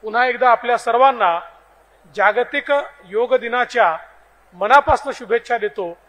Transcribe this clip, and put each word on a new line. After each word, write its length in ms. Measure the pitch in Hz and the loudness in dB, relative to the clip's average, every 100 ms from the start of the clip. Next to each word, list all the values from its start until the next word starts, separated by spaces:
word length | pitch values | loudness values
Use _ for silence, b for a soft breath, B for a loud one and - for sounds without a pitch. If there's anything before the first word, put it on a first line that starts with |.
पुन्हा 220 | 220 220 254 | -6 -2 -2
एकदा 220 | 240 247 | 2 2
आपल्या 260 | 233 240 233 | 2 2 -2
सर्वांना 600 | - 233 269 247 196 170 - - _ _ _ _ _ - | 0 4 4 4 0 0 -6 -20 _ _ _ _ _ 0
जागतिक 560 | 196 214 240 285 277 285 285 - 175 | 0 0 -2 -4 -2 -4 -4 -14 -10
योग 300 | 202 240 254 | -4 0 -2
दिनाच्या 600 | 226 240 240 240 196 160 - _ _ _ _ 175 | -2 -4 -2 0 0 0 -10 _ _ _ _ -8
मनापासून 560 | 196 269 285 285 277 | 2 4 4 -2 -2
शुभेच्छा 440 | 262 226 233 - 240 | -12 -4 -6 -2 -4
देतो 400 | 208 202 180 170 | -4 -6 -10 -10